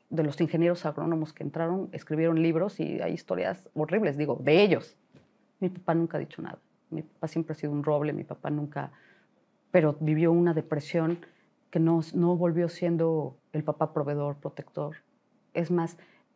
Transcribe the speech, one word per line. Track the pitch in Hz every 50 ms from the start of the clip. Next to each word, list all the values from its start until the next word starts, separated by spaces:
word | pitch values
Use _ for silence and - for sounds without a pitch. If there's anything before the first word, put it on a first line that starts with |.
| _ -
de | - 160 156
los | 147 - -
ingenieros | 170 151 - 165 170 170 175 175 -
agrónomos | 151 143 - 160 160 165 160 156 156 -
que | - -
entraron | 143 - 160 165 165 180 196 190 -
escribieron | - 139 - - 156 156 160 165 165 160
libros | 165 165 160 160 185 208 - -
y | 160 - - -
hay | - 85 120
historias | 165 - - - 90 87 92 95 - - - -
horribles, | 151 151 151 170 220 214 156 135
digo, | 143 151 143 - -
de | 127 120 156 185 208
ellos. | 202 160 120 - - - _ _ _ _ - _ _ _ _ _ _ _ -
Mi | 190 185
papá | 185 185 - - 160
nunca | 165 170 160 165
ha | 147
dicho | 143 - - -
nada. | - - - - _ _ _ _ _ -
Mi | 160 - 156
papá | - _ - -
siempre | 156 - 170 160 160 156
ha |
sido | - - 147 147
un | 147 143
roble, | 156 147 147 147 151 147
mi | - 147
papá | - 143 - - 147
nunca, | 147 151 151 147 147 143 139 - - _ _ _ _ _ _ _ _ _ _ _ _ _ _ _
pero | - 180 156 151 147 147
vivió | 156 151 156 151 170 165
una | 170 170 175 175 160
depresión | 156 151 - 156 147 147 - - 170 160 160 175 170 - - _ _ _ _ _ _ _ -
que | - 170
no, | 160 165 170 165 156 - -
no | 185 170 175 180
volvió | 170 175 170 160 175 175 165
siendo | 170 - 180 170 170 160 165 165 160 156 143 - - _ _ _
el | - 156 151
papá | 151 151 - 156 156 -
proveedor, | 156 143 143 147 147 143 143 143
protector. | 143 - 151 - - 156 - - 151 147 147 156 - _ _ _ _ _ _ _ _ _ _ -
Es | 170 170 160
más, | 175 170 165 170 - - - _ _ _ _ _ -